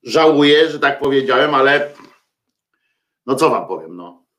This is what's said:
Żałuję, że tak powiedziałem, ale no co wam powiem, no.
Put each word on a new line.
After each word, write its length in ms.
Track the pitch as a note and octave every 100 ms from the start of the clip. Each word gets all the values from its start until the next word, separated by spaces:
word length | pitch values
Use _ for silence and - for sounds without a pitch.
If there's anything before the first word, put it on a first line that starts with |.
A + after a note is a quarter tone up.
Żałuję, 640 | A#2+ C3+ D#3+ D3 D3 D3 D#3+
że 100 | D3
tak 200 | C#3 -
powiedziałem, 560 | C#3+ C3+ C3 B2+ D3 C#3
ale 340 | C3+ C#3+ - - - _ _ _ _ _ _ _ _ _ _ _ -
no 100 | C3
co 140 | D#3
wam 180 | A2 F#2
powiem, 280 | F#2 D#2+ F2+
no. 300 | F2 _ _